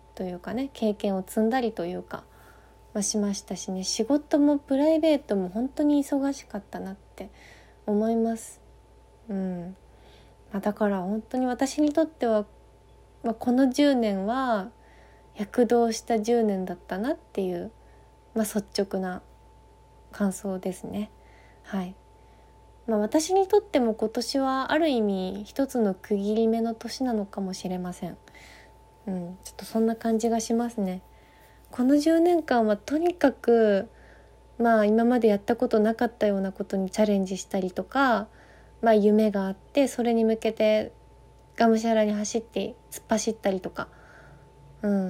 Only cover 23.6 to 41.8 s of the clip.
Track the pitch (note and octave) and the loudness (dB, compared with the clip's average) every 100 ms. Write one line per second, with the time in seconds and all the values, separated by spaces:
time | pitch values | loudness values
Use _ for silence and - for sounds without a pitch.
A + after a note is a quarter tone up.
23.6 | G#4 D4 A#3 A3 A3 B3 A#3 C#4 C4+ C4 | 2 0 0 0 -4 -4 -4 -2 0 -2
24.6 | C4 D#4 D#4+ B3 G#3 G3 F#3 G3 G#3 - | 0 0 2 2 0 -2 -4 -8 -8 -4
25.6 | C4+ B3 G#3 F#3+ - G#3 G3+ A3 A3+ A3+ | -2 0 0 -2 -4 -2 0 0 0 0
26.6 | A3+ A3+ A#3 - B3+ A3 G3+ - F#3+ F#3+ | -2 -6 -10 -6 -2 -2 -4 -6 -8 -6
27.6 | F3+ F3+ F3+ F3+ E3+ - - - - - | -6 -6 -8 -8 -10 -12 -20 -20 -20 -20
28.6 | - - - - - F#3 F3 F#3 - - | -20 -20 -20 -16 -8 -8 -8 -12 -18 -18
29.6 | G3 A3+ A3+ A3+ A3+ A3+ A#3 A3+ A3 A3+ | -6 0 0 0 -2 0 0 0 0 -2
30.6 | A#3+ A3+ F#3+ F#3 - - - - - - | -2 -4 -4 -4 -12 -20 -20 -20 -20 -20
31.6 | - - B3+ D4 D#4 E4 E4+ E4+ - A#3+ | -12 -2 4 4 4 4 4 4 2 2
32.6 | G#3+ G#3 - D4 F4 F4 C#4 - - A#3 | 2 0 -2 -2 -2 2 0 2 2 4
33.6 | G#3+ G3 - - - - - - - - | 6 2 -2 -12 -20 -20 -20 -20 -14 -2
34.6 | A#3 A3 G#3 A3 A#3 B3 A3+ G3+ - A#3+ | 2 4 4 4 4 4 4 2 0 -2
35.6 | B3 A3 G#3 A3+ A#3+ - G#3+ G3 F#3+ - | 2 2 2 2 -2 0 0 0 -2 -6
36.6 | G3+ G3 F#3+ - G#3+ G3+ F#3 F#3 - G3 | -6 -4 -2 0 2 2 0 -6 -6 -4
37.6 | F#3 F3+ F#3+ C4+ C4+ G#3+ G#3+ - - - | -4 -6 -4 0 2 2 -2 -14 -20 -20
38.6 | - - A3+ G#3+ G#3 G#3+ A3 G3 F#3+ G3 | -20 -2 4 6 6 4 4 0 -4 -6
39.6 | - - C4 - A#3 A3+ A3 A3 A3+ A3 | -4 0 0 0 0 2 2 0 -2 0
40.6 | G#3+ G#3+ G#3+ - - - - - - - | 2 2 -2 -10 -20 -20 -20 -20 -10 0
41.6 | A#3 A3 | 2 4